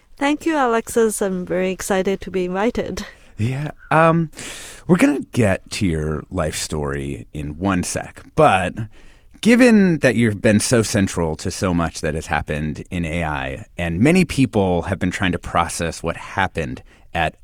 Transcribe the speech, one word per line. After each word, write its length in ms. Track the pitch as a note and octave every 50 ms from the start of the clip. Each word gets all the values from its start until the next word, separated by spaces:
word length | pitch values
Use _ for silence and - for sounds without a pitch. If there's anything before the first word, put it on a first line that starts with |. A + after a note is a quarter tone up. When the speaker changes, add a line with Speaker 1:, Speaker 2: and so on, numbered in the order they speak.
| _ _ -
Speaker 1:
Thank 280 | - C#4+ C#4+ D4+ D4 -
you, 120 | E4 D#4+
Alexis. 640 | D4 C4 A#3+ A3+ A3+ - - - A#3+ A3+ A3 G#3 -
I'm 240 | G#3+ G3 F#3+ F3+ F3+
very 260 | F3 E3+ F3+ F#3 F#3
excited 480 | F#3 - - - G3+ F#3+ F#3 G3+ F#3+ -
to 100 | - F#3+
be 140 | F3+ F#3+ F3+
invited. 600 | F3+ F3+ F#3+ G#3 A#3+ - - - - - F#3 G#3 - - _ - - -
Speaker 2:
Yeah. 340 | - G#2+ B2 C3 C#3 D3+ D3+ - - - -
Um, 400 | C#3+ D#3 E3 E3 D#3+ E3+ E3 D3+ - - - - - - - - - - -
we're 100 | - F3+
gonna 240 | F3 C4 C#4+ D4 F#4 - -
get 380 | - A#2+ A2+ G2 F#2+ - - -
to 140 | - - G#2
your 380 | F2+ D#2+ D#2 D2+ D#2 D#2 C#2+ - -
life 260 | - F2+ D#2+ D#2 D#2
story 720 | - - - E2 D2+ D2 C#2 C#2 C#2+ C#2 C#2+ C2+ A1 A1+ - -
in 240 | D2+ D2 D2 C#2+
one 260 | D#2 F#2 G2 F#2+ F2+ F2
sec, 400 | - - - - - - - - - _
but 380 | - D3+ B2+ G2 F#2 F2+ F2+ - - A2 - - - - - - _ _ - - -
given 580 | - G#3 B3 A#3 B3+ A#3+ A3 G#3 G3 F#3 E3 C#3+
that 160 | - C3 G#2+
you've 260 | A2 A#2+ A2 G#2 F#2
been 200 | - A2+ G#2 G#2
so 200 | - - B2+ A#2
central 540 | G#2+ - - G#2 G2 F#2+ - F#2 E2+ D#2 D#2
to 140 | - - F#2+
so 220 | - - G#2 F#2 F2
much 260 | E2+ E2 E2 - -
that 140 | - D#2 D2+
has 120 | D#2+ -
happened 580 | - D#2 D2+ D2 - D#2 D2+ D#2 D2+ - - D#2+ -
in 140 | F#2 F2+ E2+
A 220 | D#2 D#2+ F2 E2
I, 400 | D2+ D2 C2+ C2 C2 C2+ G#2+ - - -
and 220 | - F2 E2+ E2 F2
many 240 | A2+ D3+ F3 F#3+ F3
people 600 | - - - C3 - - G#2+ G2 F#2 F2+ E2+ -
have 160 | - G2+ -
been 120 | G2 F#2
trying 220 | - - G2 F#2 E2
to 60 | D#2+
process 640 | - - - E2+ E2+ D#2+ - - E2+ E2 D#2 -
what 140 | - E2 D#2+
happened 680 | - - - - G2+ F#2+ F2+ - E2+ D#2 B1+ B1+ - - - - _ - - -
at 220 | E2+ D#2+ D#2 - _